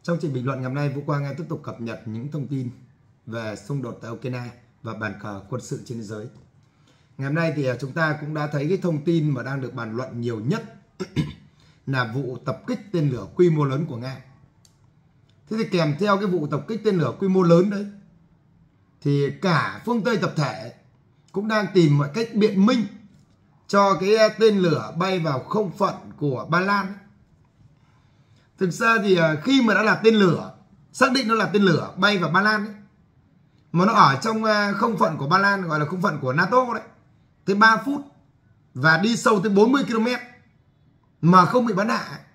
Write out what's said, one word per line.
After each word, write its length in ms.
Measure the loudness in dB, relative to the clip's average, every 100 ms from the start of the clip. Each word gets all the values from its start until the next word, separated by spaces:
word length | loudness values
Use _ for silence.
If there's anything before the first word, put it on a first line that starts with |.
Trong 140 | -2 -4
chương 40 |
trình 120 | -2
bình 140 | -4 -4
luận 120 | -4
ngày 60 |
hôm 100 | -6
nay, 140 | -4 -4
Vũ 140 | -4 -4
Quang, 180 | -4
à, 100 | -4 -8
tiếp 60 | -10
tục 120 | -10
cập 180 | -10 -10
nhật 220 | -10 -10 -10
những 240 | -10 -8
thông 160 | -8 -6
tin 240 | -6 -6 -12 -20 _ _ _ -12
về 300 | -10 -8 -10
xung 260 | -8 -8
đột 160 | -8 -10
tại 80 | -14
Ukraine 400 | -10 -8 -8 -10 -16 _ _
và 120 | -12
bàn 200 | -8 -8 -8
cờ 200 | -12 -12 -10
quân 120 | -10
sự 220 | -8 -12
trên 140 | -10 -12
thế 60 |
giới. 220 | -10 -12 -14 -18 _ _ _ _ _ _ _ -10
Ngày 80 | -4
hôm 80 |
nay 180 | -2 -2 0
thì, 80 |
à, 120 | -2 -2
chúng 120 | -6
ta 260 | -2 -2 -2
cũng 140 | -6
đã 120 | -6 -4
thấy 220 | -4 -2
cái 100 | -2
thông 260 | -2 -2
tin 260 | 0 0 0
mà 120 | -2
đang 180 | -4 -6
được 140 | -8
bàn 220 | -8 -8 -6
luận 240 | -8 -6
nhiều 200 | -6 -4
nhất 340 | -4 -4 -6 -20 _ _
<clears throat> 880 | -6 -4 -6 -8 -20 _ _ _ -4
là 260 | -2 -2
vụ 240 | -4 -6 -6
tập 180 | -6 -6 -6
kích 140 | -8 -4
tên 180 | 0 0
lửa 160 | -2 -8
quy 160 | 2 4
mô 140 | 4
lớn 220 | 0 -2 -4
của 80 | -8
Nga. 280 | -10 -12 -18 _ _ _ _ _ _ _ _ _ _ _ _
Thế 60 | -6
thì 120 | -2
kèm 260 | 0 0 0
theo 180 | 0 0
cái 100 | 0
vụ 200 | -2 -2
tập 180 | -6 -6
kích 120 | -4
tên 140 | 0 0
lửa 180 | -2 -2
quy 100 | 0
mô 140 | 4
lớn 280 | 6 6 4
đấy, 160 | -2 -8 -14 -20 _ _ _ _ _ _ _ _ _
thì 300 | -2 0 0 -2
cả 400 | 0 0 0 -6
phương 200 | -4 -2
Tây 120 | 0 -2
tập 160 | -2 -2
thể 380 | -4 -6 -14 -18 _ _ _ _ _
cũng 160 | -6 -2
đang 180 | -2 2
tìm 240 | 4 6 4
mọi 100 | 2
cách 140 | -2 -2
biện 320 | 2 2 4 4
minh 200 | 4 -2 -10 -20 _ _ _ _ _ _
cho 240 | 2 4 2
cái, 160 | 2 4
à, 120 | 4
tên 300 | 4 4 4
lửa 340 | 2 0 -4 -4
bay 220 | -2 -2
vào 220 | -2 -4
không 300 | -4 -4 -4
phận 240 | -2 -4 -4 -16 -6
của 300 | -4 -4 -2
Ba 100 | -2
Lan. 340 | 0 -2 -4 -12 -20 _ _ _ _ _ _ _ _ _ _ _ _ _ _ _
Thực 120 | -4
ra 280 | 0 2 2
thì, 140 | 4 4
à, 180 | 4 2
khi 180 | 2 4
mà 120 | 4
đã 80 | 4
là 180 | 2 4
tên 100 | 4
lửa, 380 | 6 4 2 -4 -18 _ _ _
xác 200 | 0 2
định 160 | 2 0
nó 60 |
là 160 | 0 2
tên 100 | 4
lửa 320 | 4 4 -2 0
bay 220 | 0 2
vào 120 | 0
Ba 100 | 2
Lan 260 | 2 0 -4
ấy, 80 | -12 -20 _ _ _ _ _ _ _ _
mà 120 | 0
nó 80 | 2
ở 260 | 6 6 4
trong, 220 | -2 -2
à, 280 | 0 2 0
không 260 | 0 -2 0
phận 180 | -2 -2
của 120 | 0
Ba 100 | 2
Lan, 240 | 2 0
gọi 160 | -2 -2
là 60 | -2
không 160 | -2
phận 160 | -4 -2
của 120 | -2
nato 420 | 0 2 2 2
đấy, 80 | -6 -10 _ _ _ _ _
tới 120 | -4 4
ba 200 | 4 4
phút 160 | 0 -6 -8 _ _ _ _ _ _
và 220 | 0 2 4
đi 200 | 2 2
sâu 240 | 2 2
tới 100 | 2
bốn 220 | 4 4
mươi 120 | 4 0
ki-lô-mét 320 | -2 -2 -4 -10 -20 _ _ _ _ _ _ _ _
mà 220 | 4 6
không 220 | 6 2 0
bị 60 |
bắn 160 | -2 -2
hạ. 320 | -4 -6 -16 -20